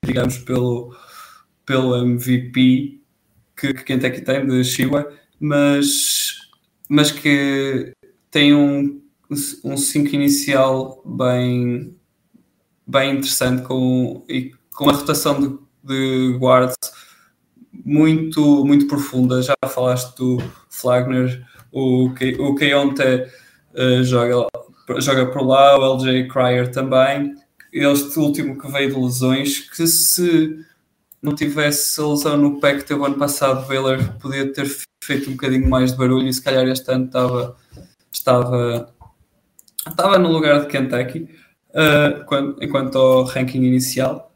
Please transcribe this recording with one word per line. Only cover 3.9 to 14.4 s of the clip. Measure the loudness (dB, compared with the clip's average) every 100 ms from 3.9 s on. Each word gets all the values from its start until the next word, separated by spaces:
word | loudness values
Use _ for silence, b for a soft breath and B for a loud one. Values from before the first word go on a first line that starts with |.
| -2 -2 -6
tem, | -4 -2 0
de | 0
Sheway, | 0 0 0 0 -4 B B _
mas, | -2 2 2 2 0 -2 -2 -4 -4 -10 -18 _ _ _ 0
mas | 2 2
que | 0 0 0 0 -2 -2 -4 -6 -14 _ _ _
tem | 2 4
um, | 6 4 2 -2 -6 _ _ _ -8 -8 -8
um | -8 -4
cinco | -2 0 0
inicial | 0 0 0 0 2 2 2 -4 -12
bem, | -12 -4 0 0 0 0 -2 -4 -8 -20 _ _ _ _ _ _ _ _ -4
bem | -2 0 -2
interessante | -4 -2 0 -2
com, | -2 -2 2 2 0 -6 -8
e | -8